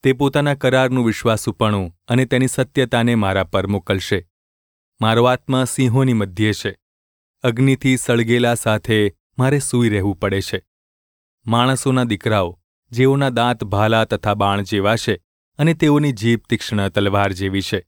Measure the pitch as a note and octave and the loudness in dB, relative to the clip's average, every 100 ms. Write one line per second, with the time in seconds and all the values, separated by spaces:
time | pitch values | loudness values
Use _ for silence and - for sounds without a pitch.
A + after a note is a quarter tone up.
0 | C#3 C3 C#3+ D3 C#3+ C#3 C3 C3 C3 B2+ | 0 0 0 0 0 0 0 2 2 2
1 | A#2 A2 A#2+ A2 - G#2 A2 G#2 F2+ - | 0 0 -2 0 -4 -2 0 0 -4 -10
2 | - A#2+ C3 B2+ B2+ - - - B2 B2 | -2 -2 0 0 0 -2 -4 -2 0 0
3 | A#2 A#2 G2 F#2+ F#2 G2 F#2+ G2+ - G2 | 0 0 0 0 -2 -2 -2 -4 -2 -4
4 | - G2 - _ _ _ _ _ _ _ | -2 -4 -6 _ _ _ _ _ _ _
5 | A2 A2+ B2 B2+ - C3 B2+ - C3 A#2+ | 0 4 2 0 -2 -2 -2 0 0 2
6 | C3 A2+ G2+ F2+ G#2+ G2+ G#2 F2+ _ _ | 2 0 -2 -2 -2 0 -6 -10 _ _
7 | _ _ _ _ B2+ A#2 C3+ C3 C3+ C3 | _ _ _ _ -4 0 2 2 0 0
8 | - A#2+ A#2 A#2+ A#2+ A#2+ - G#2+ - A2 | 0 0 2 2 2 0 -2 -2 0 0
9 | G#2 - _ - C3 C#3+ C#3 B2 A#2 G#2 | 0 -4 _ -2 0 0 -2 0 2 2
10 | G2 F#2+ G2+ G2 - G2 _ _ _ _ | -2 -2 -2 -2 -4 -8 _ _ _ _
11 | _ _ _ _ - A#2 B2+ C3 - C3 | _ _ _ _ -2 0 2 0 0 0
12 | A#2+ G#2 - G#2+ F2+ F2 _ _ _ A2+ | 0 -2 -2 -2 -2 -8 _ _ _ 0
13 | C3 C#3 C#3 A#2+ A#2+ A#2+ G#2 G2+ G#2+ A2+ | 2 2 0 0 -2 -2 -4 0 2 2
14 | A2 G#2+ G#2+ G#2 G2+ G2+ G2 G#2 G2 A2+ | 0 -2 -2 0 0 0 -2 0 0 0
15 | - F#2+ _ _ _ - D3+ D#3+ D#3 D3 | -2 -4 _ _ _ -2 0 2 2 4
16 | D3 A2+ A2+ A#2 _ A#2+ - G#2+ G2 G#2 | 2 0 0 0 _ -6 -4 -2 -2 0
17 | G2+ G2+ G2+ F#2 G2 G2 F#2+ G2+ | 0 0 0 -2 -4 -4 -4 -6